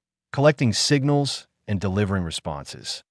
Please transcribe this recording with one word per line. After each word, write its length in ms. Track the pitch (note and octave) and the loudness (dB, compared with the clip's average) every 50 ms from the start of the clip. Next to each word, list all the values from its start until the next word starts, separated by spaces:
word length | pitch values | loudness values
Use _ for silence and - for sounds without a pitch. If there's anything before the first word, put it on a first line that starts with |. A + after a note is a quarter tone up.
| _ _ _ _ _ - - | _ _ _ _ _ -8 -2
collecting 400 | - C#3 D3+ D#3 - D3 A#2 G2+ | 4 4 4 4 4 2 2 2
signals 760 | - - - D3 C#3+ C3 C#3+ C#3+ C#3+ C#3+ C3+ - - - _ _ _ - | 2 2 2 2 2 2 2 2 2 0 -2 -4 -8 -12 _ _ _ -6
and 120 | - G#2 F2+ | -4 -4 -2
delivering 440 | F#2+ G2 F#2 G2+ G#2 F#2+ G2+ F#2+ F2+ | -2 0 0 0 0 0 0 -2 -2
responses. 800 | E2 D#2 - - E2+ D2+ C#2 C#2 - - C2 - - - - - _ | -4 -6 -8 -8 -8 -8 -8 -10 -14 -16 -14 -12 -12 -12 -12 -14 _